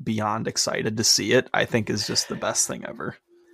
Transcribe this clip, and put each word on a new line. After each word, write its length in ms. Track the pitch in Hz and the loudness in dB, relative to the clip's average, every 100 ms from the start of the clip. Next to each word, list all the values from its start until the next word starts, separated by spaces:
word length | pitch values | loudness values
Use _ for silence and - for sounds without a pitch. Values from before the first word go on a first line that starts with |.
beyond 460 | 120 107 107 107 117 | -4 0 0 -2 -2
excited 480 | - - - - 107 | -2 -2 0 -2 0
to 80 | |
see 280 | 107 - 101 | 4 4 4
it, 160 | 131 - | 2 4
I 100 | - 110 | 2 2
think 240 | 117 107 | 2 0
is 160 | 110 107 | -2 -2
just 220 | 113 - | -2 -2
the 80 | - | -2
best 300 | 104 117 - | -2 0 0
thing 180 | - - | -2 -10
ever. 300 | - 90 - _ _ _ | -8 -8 -10 _ _ _